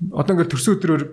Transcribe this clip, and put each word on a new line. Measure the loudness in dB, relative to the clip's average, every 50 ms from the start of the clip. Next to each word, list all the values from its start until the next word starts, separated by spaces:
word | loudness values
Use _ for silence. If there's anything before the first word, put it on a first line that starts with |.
| -8 -6 -4
одоо | -4 0 0 2
ингээд | 2 2 0 0
төрсөн | 0 2 2 2
өдрөөр | 2 2 0 0 0 0 -4